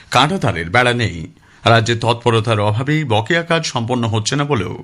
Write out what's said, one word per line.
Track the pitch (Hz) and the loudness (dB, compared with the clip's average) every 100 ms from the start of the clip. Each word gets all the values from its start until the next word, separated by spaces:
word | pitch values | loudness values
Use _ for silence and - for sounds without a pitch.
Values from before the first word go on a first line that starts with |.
| - | -2
কাঁটাতারের | 120 143 190 135 85 82 | 2 2 0 -2 -2 0
বেড়া | 117 123 | 2 2
নেই। | 120 107 85 78 - _ _ | 2 -2 -6 -12 -18 _ _
রাজ্যে | 101 117 113 113 | 2 4 4 0
তৎপরতার | 117 117 120 113 110 107 | 0 0 2 2 2 0
অভাবেই | 104 104 135 156 | 0 0 -2 -2
বকেয়া | 147 107 113 170 | 0 0 0 -2
কাজ | 165 165 160 | 0 -2 -2
সম্পন্ন | 127 113 123 117 | -4 -2 -2 0
হচ্ছে | 110 107 139 | -2 -2 -2
না | 143 | 0
বলেও | 139 90 - | -2 -2 -8